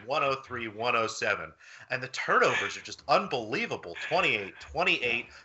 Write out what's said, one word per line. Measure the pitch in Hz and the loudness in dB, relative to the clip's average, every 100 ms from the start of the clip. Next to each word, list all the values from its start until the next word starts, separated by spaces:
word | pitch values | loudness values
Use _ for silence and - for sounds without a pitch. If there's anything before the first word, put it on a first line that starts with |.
| 107 | -2
one | 151 | 0
oh | 139 135 | 2 0
three, | - 120 113 | -4 -8 -8
one | 104 120 117 | -4 0 2
oh | 110 | 2
seven. | - 113 95 80 - - - - | 0 0 0 -4 -14 -20 -20 -6
And | 127 | -6
the | 123 | -4
turnovers | - - 220 190 120 101 98 | -4 2 4 6 4 0 -4
are | |
just | - - - | -10 -8 2
unbelievable. | 165 196 131 107 151 226 117 87 85 - | 2 4 -2 -2 -2 -2 -4 -6 -10 0
Twenty-eight, | 170 170 113 95 - | 2 4 2 -2 -10
twenty-eight, | - 139 185 156 123 117 120 - | -6 0 2 2 2 0 -4 -14